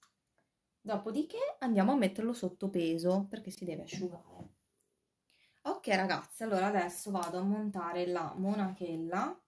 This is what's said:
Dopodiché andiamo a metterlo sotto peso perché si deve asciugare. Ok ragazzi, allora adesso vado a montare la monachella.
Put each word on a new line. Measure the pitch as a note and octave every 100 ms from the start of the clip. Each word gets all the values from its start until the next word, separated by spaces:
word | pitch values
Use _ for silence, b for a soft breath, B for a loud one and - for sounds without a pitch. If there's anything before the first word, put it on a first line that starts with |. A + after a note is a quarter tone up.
| _ _ _ _ _ _ _ _
Dopodiché | G#3 G3+ A3 B3+ D#4 A4+ C#5+ -
andiamo | B3+ G#3 G3
a | C#4
metterlo | F#3+ - A3+
sotto | A#3 F#3 - G3
peso | F#3 E3 E3 F3 F#3+ G3
perché | G#3+ F#3
si | - F3
deve | D3+
asciugare. | - F#3+ F3+ - - - - _ _ _ _ _ _ _ _ b b b
Ok | C#4+ G4 -
ragazzi, | F#3+ F#3+ D3 - -
allora | A3+ F#3+ G3
adesso | G3+ F3 - G#3
vado | G3 F3 F3+
a |
montare | G3 G#3+ G#3+ G3 E3+ F3+ F3+
la | F3 D#3
monachella. | - F#3+ G#3 F#3+ F#3+ F3 E3 E3 F#3 C#4+ F#4